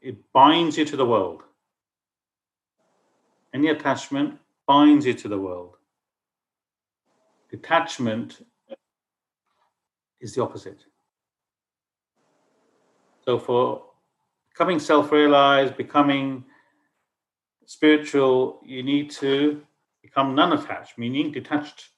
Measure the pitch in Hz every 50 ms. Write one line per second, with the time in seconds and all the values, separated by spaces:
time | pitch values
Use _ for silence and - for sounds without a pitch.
0 | - 127 120 - _ _ _ - 135 151 160 170 170 160 147 156 151 147 - 131
1 | 131 117 117 104 95 87 85 80 - _ _ _ _ _ _ _ _ _ _ _
2 | _ _ _ _ _ _ _ _ _ _ _ _ _ _ _ _ _ _ _ _
3 | _ _ _ _ _ _ _ _ _ _ - 131 147 160 151 151 - 139 131 123
4 | - - 139 139 143 147 - - _ _ _ _ _ - 139 147 147 147 147 143
5 | - 127 113 - - 107 104 95 98 92 90 87 87 87 _ _ _ _ _ _
6 | _ _ _ _ _ _ _ _ _ _ _ _ _ _ _ _ _ _ _ _
7 | _ _ _ _ _ _ _ _ _ _ - - - - 165 165 156 - - -
8 | 127 113 110 117 110 98 - _ - _ _ _ _ _ - _ _ _ _ _
9 | _ _ _ _ _ _ _ _ _ _ _ _ _ _ _ _ _ _ _ _
10 | _ _ _ _ 123 110 - 131 117 - - 104 - - 73 _ _ _ _ _
11 | _ _ _ _ _ _ _ _ _ _ _ _ _ _ _ _ _ _ _ _
12 | _ _ _ _ _ _ _ _ _ _ _ _ _ _ _ _ _ _ _ _
13 | _ _ _ _ _ - 120 117 - - 123 120 127 123 131 - - - _ _
14 | _ _ _ _ _ _ _ _ _ _ _ - 170 180 180 156 147 - 156 147
15 | 147 147 156 151 147 147 143 143 139 139 139 139 135 127 123 - 113 - - 147
16 | 143 143 139 139 135 135 135 127 131 _ _ _ _ _ _ _ _ _ _ _
17 | _ _ _ _ _ _ _ _ _ _ _ _ _ _ - _ - 151 156 147
18 | 151 147 - 143 135 131 127 127 131 - - - - - 131 127 127 135 143 143
19 | 147 147 - - 143 135 135 139 143 151 147 147 - _ _ _ _ _ _ _
20 | _ - _ 139 135 135 131 143 165 180 156 - - - 98 87 - - - -
21 | 117 117 131 139 156 151 147 135 117 - 151 147 147 - - - - _ _